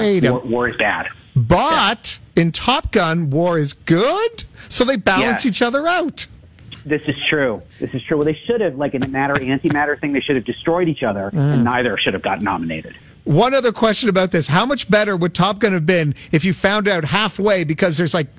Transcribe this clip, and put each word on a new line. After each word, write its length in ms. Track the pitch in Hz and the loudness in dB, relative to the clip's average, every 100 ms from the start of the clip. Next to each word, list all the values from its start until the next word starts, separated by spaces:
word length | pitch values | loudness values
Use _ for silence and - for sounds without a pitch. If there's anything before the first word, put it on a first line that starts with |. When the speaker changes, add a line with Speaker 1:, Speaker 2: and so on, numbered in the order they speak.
Speaker 1:
Wait 200 | 214 196 131 | 2 2 2
a 80 | |
Speaker 2:
War, 80 | 127 | 0
war 280 | - 120 120 | -2 -2 -2
is 60 | - | -2
bad. 320 | 107 87 - - - 135 | -2 -2 -8 -14 -4 -2
Speaker 1:
But 840 | 113 175 277 320 202 233 - - - - | 2 2 4 2 2 0 -6 -10 -4 0
in 160 | 170 | 0
Top 400 | - - 277 - | 0 0 0 0
Gun, 380 | 214 170 165 156 | 0 2 0 0
war 260 | 143 175 170 | 0 2 0
is 160 | 143 | -2
good, 720 | - - 165 247 370 453 453 - - - | -6 0 2 2 2 -2 -4 -14 -18 -10
so 140 | - | -2
they 140 | 240 269 | 0 2
balance 480 | 185 190 226 - 269 | 2 2 2 0 -2
Speaker 2:
Yeah. 40 | |
Speaker 1:
each 120 | 180 | 0
other 240 | 240 269 320 | 0 2 0
out. 400 | 359 320 - - - - - - - - | 0 -2 -6 -10 -14 -20 -20 -20 -18 -4
Speaker 2:
This 160 | 147 151 | -2 -2
is 80 | 139 - | -4 -2
true. 320 | 156 135 120 - - | 0 0 -2 -10 -10
This 140 | 131 135 | -8 -6
is 80 | |
true. 140 | - 156 | -4 0
Well, 80 | 151 | 0
they 140 | 156 - | -2 -4
should 140 | 233 | -2
have, 140 | 190 131 | -2 -2
like, 180 | 143 | -4
in 80 | 139 | -4
a 40 | 135 | -4
matter 280 | 135 139 143 | -2 0 0
antimatter 640 | 131 135 165 147 147 147 | -2 -2 0 0 0 -2
thing, 140 | 151 | -2
they 60 | 139 | -2
should 140 | - 131 | 0 -2
have 100 | 113 | -2
destroyed 440 | 117 - 170 170 | -4 -2 0 0
each 120 | 147 | -2
other, 300 | 120 101 98 | -2 -4 -4
Speaker 1:
Mm. 200 | 147 143 | -2 0
Speaker 2:
and 100 | 147 | 2
neither 340 | 120 123 123 95 | 2 2 0 0
should 160 | - | -2
have 100 | 95 | -2
gotten 200 | 101 95 | -4 -4
nominated. 500 | 101 90 82 80 - - - - | -2 -4 -6 -8 -12 -20 -20 -12
Speaker 1:
One 300 | - 151 240 | 0 2 4
other 180 | 269 240 | 2 0
question 380 | - 220 202 233 | 2 0 2 0
about 220 | 185 185 | 2 2
this. 160 | 175 143 | 0 2
How 180 | 165 240 | 2 2
much 240 | 277 - | -2 2
better 260 | 208 208 190 | 2 2 0
would 200 | 175 - | -2 0
Top 240 | 185 208 | 0 2
Gun 140 | 214 | 0
have 120 | 185 156 | 2 2
been 300 | 180 151 131 - | 2 2 -2 -2
if 120 | 160 | 0
you 100 | 185 | 0
found 340 | 170 196 208 202 | 0 0 2 2
out 180 | 180 151 | 0 0
halfway, 580 | 180 214 - 202 190 | 0 0 0 2 2
because 360 | 156 156 190 151 | 0 0 0 2
there's, 160 | 170 180 | 0 0
like, 140 | 143 | -2